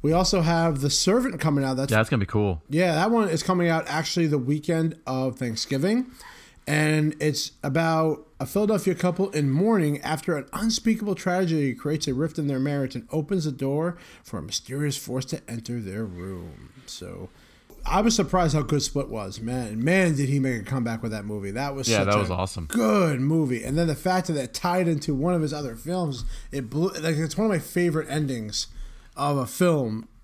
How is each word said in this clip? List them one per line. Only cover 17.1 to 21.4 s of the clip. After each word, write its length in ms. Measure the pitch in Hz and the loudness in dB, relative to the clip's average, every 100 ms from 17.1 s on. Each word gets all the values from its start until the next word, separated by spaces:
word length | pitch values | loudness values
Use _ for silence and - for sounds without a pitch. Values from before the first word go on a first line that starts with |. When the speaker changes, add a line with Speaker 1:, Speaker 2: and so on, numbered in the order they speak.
| 90 92 - - - _ - - | -12 -14 -18 -20 -20 _ -8 0
Speaker 1:
I 140 | 180 | 4
was 160 | 226 226 | 4 2
surprised 400 | 185 185 165 151 | 2 2 4 2
how 60 | |
good 200 | 139 147 | 2 0
Split 280 | 127 - - | 0 -4 -4
was. 320 | 110 98 98 | -6 -8 -8
Man, 420 | 110 127 113 110 | -6 -6 -6 -2
man, 320 | 135 190 180 143 | 2 4 4 2
did 140 | 135 | 2
he 100 | 139 | 2
make 220 | 131 117 | 2 -2
a 20 | |
comeback 400 | 98 131 117 113 | -2 -2 -2 -2
with 80 | 113 | -4
that 140 | 107 101 | -6 -6
movie. 260 | 104 | -6